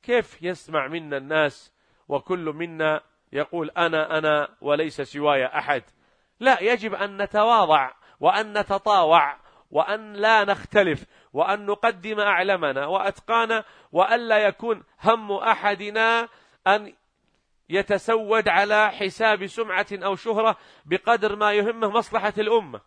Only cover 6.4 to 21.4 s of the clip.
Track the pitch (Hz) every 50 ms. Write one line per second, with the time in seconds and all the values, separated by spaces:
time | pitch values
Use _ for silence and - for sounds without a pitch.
6.4 | 233 262 254 180 185 220 247 202 202 220 190 - 196 202 196 196 202 196 - 214
7.4 | 208 226 233 220 190 156 156 147 135 127 - _ _ _ _ _ 139 170 190 202
8.4 | 220 214 208 208 202 - 196 196 _ 214 208 190 170 156 165 165 143 143 143 -
9.4 | _ _ _ _ _ _ - 147 160 175 208 220 220 214 208 202 202 220 226 214
10.4 | 202 202 196 - - - - 208 196 175 147 - - _ _ _ _ _ - 139
11.4 | 165 190 202 208 208 202 208 208 - 233 214 180 170 220 214 208 208 208 190 175
12.4 | 185 196 196 180 160 143 131 135 143 151 180 196 190 202 202 - _ - 226 233
13.4 | 226 220 226 220 214 - - - _ _ - 170 190 214 226 240 240 226 220 214
14.4 | 214 202 - - 226 233 220 185 - _ _ _ - 196 233 226 214 208 196 196
15.4 | 196 226 208 - 185 208 202 180 208 208 208 220 226 226 233 233 226 226 _ _
16.4 | _ _ _ _ _ 185 202 208 208 208 - _ _ _ _ _ _ _ _ _
17.4 | _ _ _ _ _ _ 160 196 196 - 208 190 - - 226 226 220 202 220 220
18.4 | 202 208 170 185 202 208 214 214 214 208 - - 208 190 180 - 220 220 214 190
19.4 | 196 190 - 226 226 214 185 185 208 - 202 190 180 196 196 - - 226 220 208
20.4 | 220 220 190 - - - - _ _ 143 165 190 _ 233 233 220 202 214 202 214